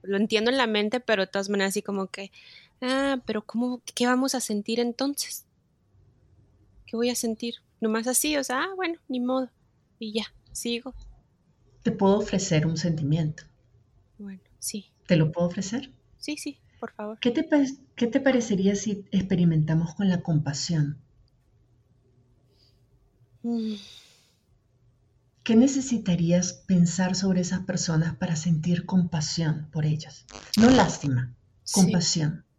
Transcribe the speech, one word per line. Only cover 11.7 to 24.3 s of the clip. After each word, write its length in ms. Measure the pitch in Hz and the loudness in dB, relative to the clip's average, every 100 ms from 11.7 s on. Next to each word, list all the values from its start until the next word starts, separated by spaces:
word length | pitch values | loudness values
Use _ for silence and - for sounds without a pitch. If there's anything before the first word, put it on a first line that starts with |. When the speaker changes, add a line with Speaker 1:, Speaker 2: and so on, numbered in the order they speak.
| _ | _
Speaker 2:
Te 80 | - | -4
puedo 280 | - 196 208 | 2 4 4
ofrecer 480 | 208 196 - 156 160 | 2 -2 0 2 2
un 100 | 165 | 0
sentimiento. 680 | 175 156 139 160 156 - - _ _ _ _ _ _ _ | -2 -2 0 0 0 -4 -16 _ _ _ _ _ _ _
Speaker 1:
Bueno, 240 | 202 190 _ _ | -18 -18 _ _
sí. 340 | - 208 - _ - | -10 -10 -16 _ 2
Speaker 2:
¿Te 100 | 170 | 4
lo 160 | 156 | 4
puedo 140 | 165 175 | 2 -2
ofrecer? 420 | 185 185 240 277 _ _ _ | -2 -6 -6 -8 _ _ _
Speaker 1:
Sí, 180 | - 294 | -10 -8
sí, 240 | 294 277 _ _ | -10 -14 _ _
por 140 | 233 | -16
favor. 260 | - 208 220 | -12 -12 -2
Speaker 2:
¿Qué 100 | 247 | 0
te 140 | 240 | 0
pa-, 180 | 320 302 262 - - | 2 2 2 -2 -18
qué 120 | - 226 | -4 0
te 140 | 269 | 2
parecería 540 | 269 254 226 196 190 | 4 2 2 2 2
si 300 | 202 220 196 - | 2 -2 -6 -2
experimentamos 840 | 196 185 185 175 160 156 160 165 | -2 0 4 4 4 2 2 0
con 140 | - 196 | 0 0
la 140 | 175 | 0
compasión? 800 | - 151 143 139 - 165 143 147 _ _ _ _ _ _ _ _ _ _ _ _ _ _ _ _ _ _ _ _ _ _ _ _ | 2 0 0 -6 -2 0 0 -4 _ _ _ _ _ _ _ _ _ _ _ _ _ _ _ _ _ _ _ _ _ _ _ _
Speaker 1:
Mm. 320 | 233 233 220 208 202 - - _ _ | -6 -4 -4 -8 -12 -20 -20 _ _